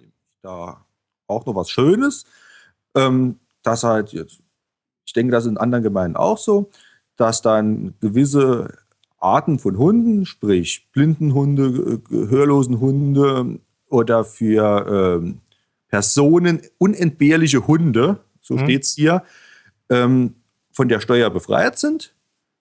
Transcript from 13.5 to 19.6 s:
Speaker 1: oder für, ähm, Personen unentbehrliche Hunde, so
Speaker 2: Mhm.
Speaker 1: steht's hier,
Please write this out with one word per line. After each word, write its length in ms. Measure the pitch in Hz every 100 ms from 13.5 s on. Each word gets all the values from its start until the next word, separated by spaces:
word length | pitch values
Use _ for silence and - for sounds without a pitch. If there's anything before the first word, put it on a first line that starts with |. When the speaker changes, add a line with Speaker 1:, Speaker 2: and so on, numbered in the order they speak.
| 113 _ _ -
Speaker 1:
oder 360 | 127 113 117
für, 960 | 110 - 110 107 107 104 - 101 92 87
ähm, 180 | 85 - _ _ _ _ -
Personen 720 | 104 - 143 143 175 175 165 - -
unentbehrliche 880 | 185 214 170 - 143 160 160 135 -
Hunde, 540 | 160 170 113 147 202 _ _
so 140 | -
Speaker 2:
Mhm. 40 | 127
Speaker 1:
steht's 340 | 139 135 -
hier, 280 | - 156 175 - - - -